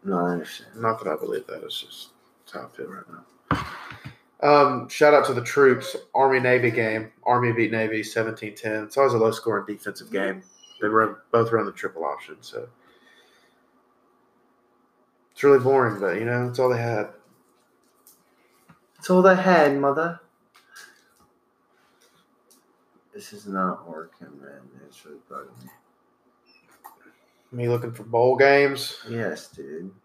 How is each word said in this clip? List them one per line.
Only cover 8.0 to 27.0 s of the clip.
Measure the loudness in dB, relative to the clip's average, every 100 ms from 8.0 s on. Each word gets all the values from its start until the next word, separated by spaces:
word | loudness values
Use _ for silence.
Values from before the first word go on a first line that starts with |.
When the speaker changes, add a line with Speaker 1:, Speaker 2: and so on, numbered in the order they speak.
Speaker 2:
seventeen | -6 -4 -4 -6 -14
ten. | -10 -8 -8
It's | -6 0
always | 2
a | 4
low-scoring | 2 0 -4 -4 -4
defensive | -10 -10 -12 -10
game. | -6 -6 -8 -14 _ _ -8
They | -2
run, | 0 0 -4 _
both | 0 2
run | 0
the | -4
triple | -8 -12 -8
option, | -8 -8 -14 -20
so | -16 -16 -16 _ _ _ _ _ _ _ _ _ _ _ _ _ _ _ _ _ _ _ _ _ _ _ _ _ _
it's | 0
really | 6 6
boring, | 6 2 2 0
but, | -4 -2
you | -2
know, | -2 -4
it's | 0
all | 0
they | 0
had. | -2 -4 -6 -12 _ _ _ _ _ _ _ _ _ _ _ _ _ _ _ _ _ _
Speaker 1:
It's | 2
all | 6
they | 6 6
had, | 4 4 4 2
mother. | 0 0 -4 -8 _ _ _ _ _ -20 -20 _ _ _ _ _ _ _ _ _ _ _ _ _ _ _ _ _ _ _ _ _ _
This | -20 -20
is | -20 -10
not | -4 -4 -6 -12
working, | -18 -18 _ -20 -20
man. | -20 -20 -20 -20 -20
It's | -20 -20
really | -20 _
bugging | -18 -18 -20
me. | -20 _ _ _ _ _ _ _ _ _ _ _ -20 _